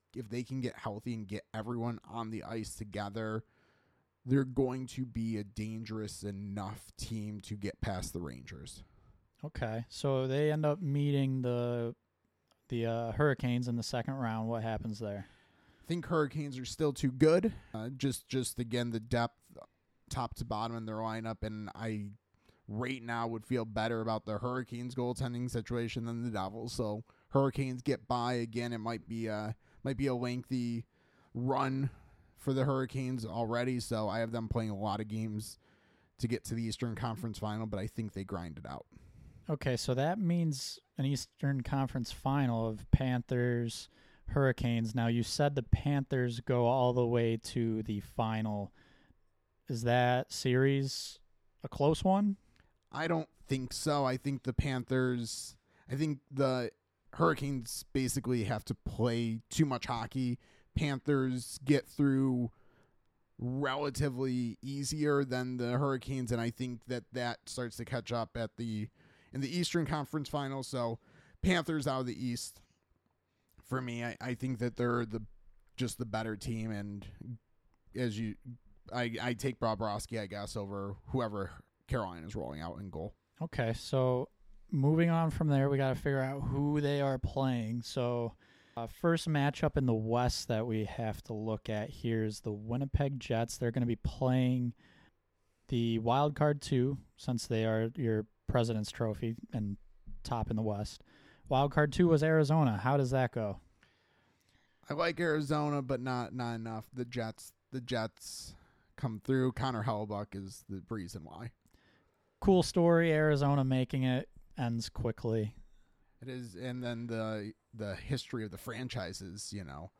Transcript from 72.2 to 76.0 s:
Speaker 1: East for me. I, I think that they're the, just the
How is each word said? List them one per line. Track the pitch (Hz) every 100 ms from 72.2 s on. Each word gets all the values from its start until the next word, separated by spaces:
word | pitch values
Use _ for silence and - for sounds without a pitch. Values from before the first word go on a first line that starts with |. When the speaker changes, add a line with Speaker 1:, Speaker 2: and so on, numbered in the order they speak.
| 127
Speaker 1:
East | 120 - - _ _ _ _ _ _ _ _ _ - -
for | 131
me. | 123 120
I, | 120 -
I | 123
think | 123 131 123
that | 120 -
they're | 123 120 117
the, | 113 113 - - - - -
just | 123
the | -